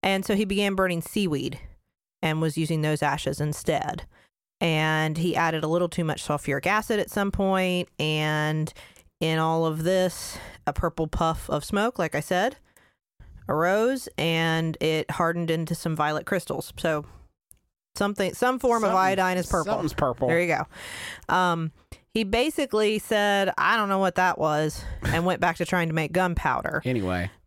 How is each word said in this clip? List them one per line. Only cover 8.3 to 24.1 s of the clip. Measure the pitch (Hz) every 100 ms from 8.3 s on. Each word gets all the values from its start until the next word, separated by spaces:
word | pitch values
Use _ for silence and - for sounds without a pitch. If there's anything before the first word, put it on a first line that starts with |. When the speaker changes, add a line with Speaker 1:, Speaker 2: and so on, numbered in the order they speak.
| 151 151 156 156 - - - - _
Speaker 1:
in | 160 160
all | 160 165 165
of | 160
this, | 160 185 185 - - - - - -
a |
purple | 143 170 - 160
puff | - 165 160 -
of | 151
smoke, | - 202 220 -
like | 165 -
I |
said, | 151 180 220 - _ _ _ _ _ _ - - -
arose, | 151 170 202 233 269 - -
and | 160 165 165 160 160 160
it | 160 160 -
hardened | - 165 170 165
into | 165 160 170
some | 170 156
violet | 151 151 -
crystals. | 190 - - - -
So | 170 151 147 - - _ _ _ _ _ _ -
something, | 202 208 190
some | - 247 254
form | 254 233
of | 214
Speaker 2:
Something, | 190
Speaker 1:
iodine | 190 190 185 185
is | 175
purple. | 190 165
Speaker 2:
something's | 220 160
purple. | - 139 120 127
Speaker 1:
There | 170
you | 175 156
go. | - - - - - - - 185
Um, | 180 170 160 - _ - _
he | 220
basically | 208 196 - - 277 214 214 214
said, | - 214 208 202 196 -
"I | 175 220
don't | 202
know | 196
what | 190